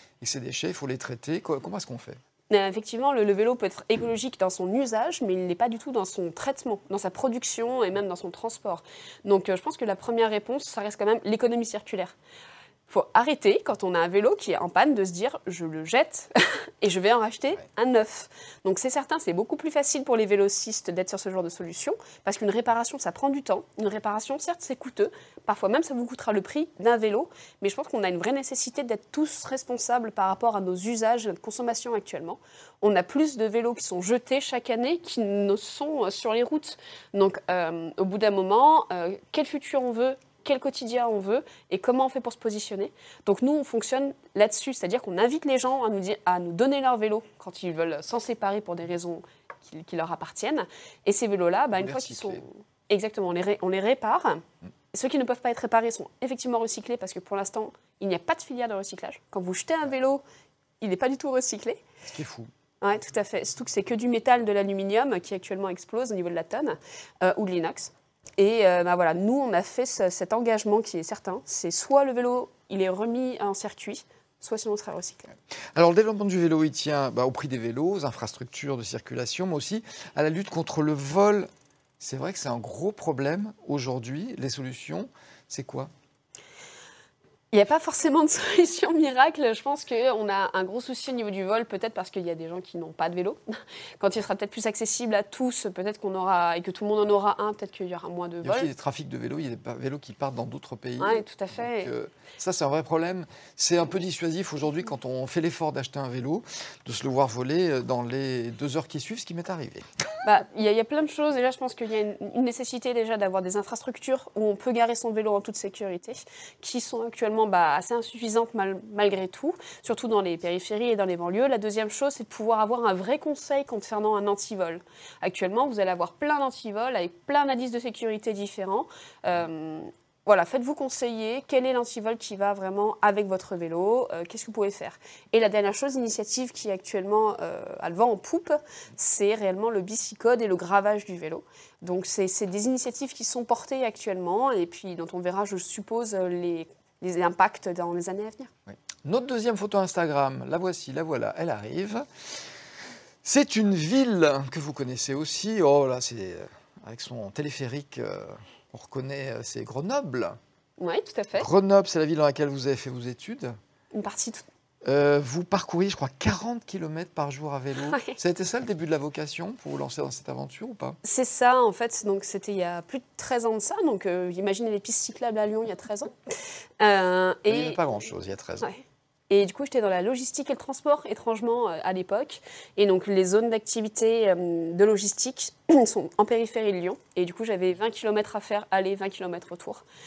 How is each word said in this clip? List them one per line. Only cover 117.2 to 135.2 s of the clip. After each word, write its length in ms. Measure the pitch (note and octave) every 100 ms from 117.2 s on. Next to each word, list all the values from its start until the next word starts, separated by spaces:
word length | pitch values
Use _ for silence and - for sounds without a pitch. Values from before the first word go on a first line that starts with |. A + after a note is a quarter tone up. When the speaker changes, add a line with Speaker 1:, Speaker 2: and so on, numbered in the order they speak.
| A3 A3 A3
Speaker 2:
bah, 280 | F3+ D#3+
assez 180 | D3 -
insuffisantes 600 | A#3 A3+ A3+ A3+ A3+ A3+
mal-, 260 | A3+ G3 F#3+ G#3+
malgré 340 | G#3 G#3 F#3+ F#3
tout, 260 | - D4 - - -
surtout 260 | - A3+ A#3
dans 140 | G#3+
les 160 | F#3 E3+
périphéries 500 | F3 F3+ F3+ G#3+ A#3+
et 80 | G#3+
dans 80 |
les 140 | F#3 F3
banlieues. 280 | F3 G3+ C4+
La 120 | A#3+
deuxième 320 | G#3+ G#3 G#3+
chose, 240 | - C#4 -
c'est 60 |
de 40 | A3
pouvoir 320 | - A3 A3
avoir 260 | G#3+ A#3+ A#3
un 80 |
vrai 240 | F#3 F#3+ D4
conseil 480 | D#4 C#4+ - C#4 C#4
concernant 500 | A3 - G#3 G#3+ G#3
un 100 | G3+
antivol. 540 | G3+ - G3 E3+ E3+ - - - -
Actuellement, 480 | F#3 F3+ F#3 A3 C#4+
vous 100 | G#3+
allez 120 | F#3
avoir 240 | F3 F3
plein 240 | - D4 D4
d'antivols 580 | C4 - A3 G3+ B3 A#3
avec 160 | E3+ - -
plein 180 | C#4+
d'indices 280 | C#4 B3 B3+
de 60 | A#3+
sécurité 540 | A#3+ - A3+ G#3+ A3+
différents. 540 | G3+ G3+ - F#3+ G#3+ F4 - - - -
Euh, 520 | F3 E3 D#3+ D#3+ D#3 - - _ _ -
voilà, 200 | G3 E3+
faites-vous 280 | B3+ B3
conseiller 680 | D4 C4+ - A#3+ A3+ A3 B3+ -
quel 180 | C4 B3+
est 80 |
l'antivol 420 | B3 A#3 A#3 G#3+ A#3
qui 180 | -
va 200 | G3 G3+
vraiment 420 | G3 F#3+ G3 G#3+ G#3+
avec 240 | G#3 G3+ G3
votre 300 | F#3+ - F3+
vélo, 520 | E3+ E3 G3 B3 -
euh, 140 | E3+ F3
qu'est-ce 180 | A3+
que 20 | -
vous 60 |
pouvez 180 | G#3+ G3+
faire. 280 | G3+ - - - -